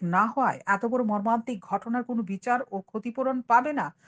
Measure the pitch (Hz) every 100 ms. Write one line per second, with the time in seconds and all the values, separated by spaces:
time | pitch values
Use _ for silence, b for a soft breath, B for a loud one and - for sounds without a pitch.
0 | 170 185 226 269 214 - - 196 233 254
1 | 214 208 220 233 247 202 - 196 233 247
2 | 240 233 190 196 247 240 - 196 - 214
3 | 240 247 262 254 240 240 294 277 151 b